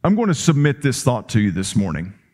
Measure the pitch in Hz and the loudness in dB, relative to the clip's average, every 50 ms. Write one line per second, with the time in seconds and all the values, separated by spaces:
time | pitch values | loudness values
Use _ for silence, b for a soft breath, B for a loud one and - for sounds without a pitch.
0 | - 175 202 214 233 202 160 - - - 160 143 143 151 139 - - 139 123 - | 2 0 2 2 2 0 0 2 2 2 2 4 2 2 0 0 -2 -2 -2 0
1 | - 131 123 110 95 - - 110 104 101 85 90 95 - - 107 101 90 76 76 | -2 -2 -2 -2 -6 -2 0 2 2 2 0 -2 -6 -2 -2 -2 -2 -2 -4 -6
2 | 85 95 101 _ _ _ | -8 -10 -14 _ _ _